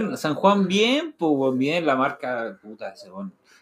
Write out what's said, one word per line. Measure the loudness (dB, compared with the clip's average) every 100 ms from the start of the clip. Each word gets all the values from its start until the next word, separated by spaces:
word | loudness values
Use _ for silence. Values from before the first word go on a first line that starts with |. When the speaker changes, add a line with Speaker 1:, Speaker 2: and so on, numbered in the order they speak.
| 0
Speaker 1:
Ya, |
ya. | -4
Speaker 2:
San | -4 2
Juan | 2 4 4
bien, | 4 4 2 -2 -2
po, | 0
weón, | 2 2 2
bien, | 0 0 2
la | 2
marca, | 0 -2 -6 -6 -6 -10
puta, | -18 -14 -14
ese | -14 -18
weón. | -14 -14 -14 _ _